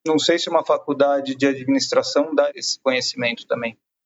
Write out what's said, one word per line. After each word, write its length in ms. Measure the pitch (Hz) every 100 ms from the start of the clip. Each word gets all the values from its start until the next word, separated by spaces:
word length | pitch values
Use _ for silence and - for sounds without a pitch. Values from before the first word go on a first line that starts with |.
| 160
não 120 | 156
sei 200 | - 170
se 100 | 175
uma 160 | 165
faculdade 680 | 156 147 - 135 143 143 135
de 120 | 135 139
administração 880 | 135 127 135 - 139 - 147 156
dá 160 | 143 147
esse 240 | 139 - -
conhecimento 680 | 135 127 - - 120 117 -
também. 300 | 120 117 - _ _